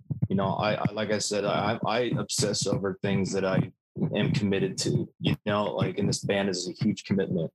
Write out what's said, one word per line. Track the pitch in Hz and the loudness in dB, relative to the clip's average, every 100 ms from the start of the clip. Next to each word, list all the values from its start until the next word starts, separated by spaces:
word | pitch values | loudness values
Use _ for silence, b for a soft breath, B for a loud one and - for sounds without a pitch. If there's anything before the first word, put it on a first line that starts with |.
| - - - | -8 -2 0
you | 196 | 2
know, | 95 | 2
I, | - 104 104 | 2 0 2
I, | - | -2
like | 107 107 | -2 0
I | 104 | 0
said, | - 104 98 | 0 0 2
I, | 78 101 117 - | 2 0 0 0
I | 113 120 - | 0 0 -2
obsess | - - 101 104 98 | -2 -2 -2 0 0
over | - 98 92 | 0 -2 -2
things | 101 98 90 | 0 0 0
that | 95 95 | 0 2
I | 95 - - _ - - 101 | 2 0 -4 _ -4 -2 0
am | 101 | 2
committed | - 101 98 95 - | 2 2 2 0 -2
to, | - - - _ | -2 0 -2 _
you | - - 104 | -2 -2 0
know, | 104 104 - | 0 0 0
like, | 110 - | -2 0
and | - | 0
this | - | 0
band | - 98 98 | 0 0 2
is | 90 90 | -2 -6
a | - | -2
huge | 107 95 | 0 0
commitment. | - 98 92 90 80 | 0 0 2 0 -2